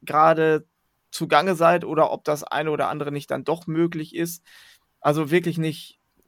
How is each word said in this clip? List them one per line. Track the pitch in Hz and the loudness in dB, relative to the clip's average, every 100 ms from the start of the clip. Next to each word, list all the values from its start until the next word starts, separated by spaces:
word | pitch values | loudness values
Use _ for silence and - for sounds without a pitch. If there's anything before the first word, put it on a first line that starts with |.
gerade | - 147 160 160 160 156 - _ _ _ _ | -4 4 4 4 2 2 -2 _ _ _ _
zugange | - 170 147 185 165 | -8 2 2 4 2
seid, | 165 175 113 | 4 4 0
oder | 156 156 | 2 2
ob | - - | 0 -4
das | 151 | -4
eine | - 143 156 | -4 -4 -2
oder | 147 92 | -2 -2
andere | 151 143 | -4 -6
nicht | 143 - | -8 -6
dann | 135 131 | -6 -4
doch | 165 170 | -4 -4
möglich | 156 170 165 160 | 0 0 -2 -8
ist. | - 170 170 _ - - _ _ _ | -6 -6 -6 _ -20 -20 _ _ _
Also | 147 151 143 | -2 0 2
wirklich | 175 170 170 | 0 0 -4
nicht | 160 - - _ _ _ | -4 -6 -14 _ _ _